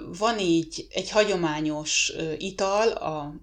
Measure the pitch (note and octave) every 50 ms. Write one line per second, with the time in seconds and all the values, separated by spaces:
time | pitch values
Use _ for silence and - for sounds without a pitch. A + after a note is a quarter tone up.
0 | - E3+ F3 F3 G#3 A#3 A#3 G#3+ F#3+ F3 E3 E3 D#3+ - - - - - - -
1 | F#3+ - - G#3+ G#3+ G#3 F#3+ F3+ E3+ D#3 D3+ D#3 D#3 D3+ D3+ D3+ D#3 D3+ - -
2 | - - - - D#3+ D#3+ D3+ - F#3+ F#3+ F#3+ F#3+ G3 F#3+ G3 G#3 A3 A#3 - -
3 | - - D#3 D3+ D3 D3 D3+ D#3+